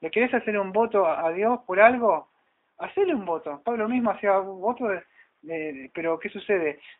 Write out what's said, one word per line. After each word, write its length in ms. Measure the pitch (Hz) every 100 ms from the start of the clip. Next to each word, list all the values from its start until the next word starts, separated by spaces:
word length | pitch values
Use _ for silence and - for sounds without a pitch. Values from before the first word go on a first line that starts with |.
¿Le 100 | 160
querés 220 | 214 240
hacer 260 | 233 226 208
un 140 | 196
voto 340 | 202 233 214 170
a, 200 | 143 165
a 60 |
Dios 280 | 175 220 240 -
por 140 | 185
algo? 480 | 226 254 220 160 - _ _ _ _ -
Hacele 360 | 175 - 381
un 120 | 269 175
voto. 340 | 160 160 143
Pablo 240 | - 233 214
mismo 200 | 254 233
hacía 300 | 196 202 196
un 180 | 196 190
voto 300 | 208 240 233
de, 140 | 180 - _ _ _
de, 480 | 151 160 156 135 131
pero 260 | - 165 160
¿qué 120 | 165
sucede? 500 | 202 - 196 151 143 - -